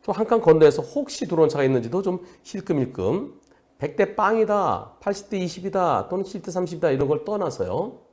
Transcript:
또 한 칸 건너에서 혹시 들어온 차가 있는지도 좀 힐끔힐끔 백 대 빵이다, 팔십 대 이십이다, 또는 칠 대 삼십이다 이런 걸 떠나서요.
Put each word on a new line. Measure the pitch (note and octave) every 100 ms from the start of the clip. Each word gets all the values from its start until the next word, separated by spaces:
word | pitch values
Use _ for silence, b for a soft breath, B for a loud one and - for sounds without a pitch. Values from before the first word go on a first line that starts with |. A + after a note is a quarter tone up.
또 | -
한 | F#3 A3
칸 | A#3
건너에서 | G3 D#3 D#3 D3
혹시 | - C#4 C#4 - F#3
들어온 | E3 D#3
차가 | D3
있는지도 | C3+ C3 A2+ F3+
좀 | F#3+ F3+ B B
힐끔힐끔 | - G3 - D#3 B2 - F#2 E3+ C#4+ - b b b _
백 | D3 D3
대 | G3
빵이다, | G3+ G3+ A3+ G#3+ G#3 E3+ F#2+ G#2 -
팔십 | - G3+ -
대 | G3+
이십이다, | F3+ E3+ F#3+ F#3+ F3 A#2 -
또는 | F#3
칠 | F#3+ G3
대 | -
삼십이다 | F3+ F3+ D#3+ D#3+
이런 | C3+ C#3+
걸 | D3+
떠나서요. | D3+ G#3+ F3 C3 F#2 G#2 G#3 - _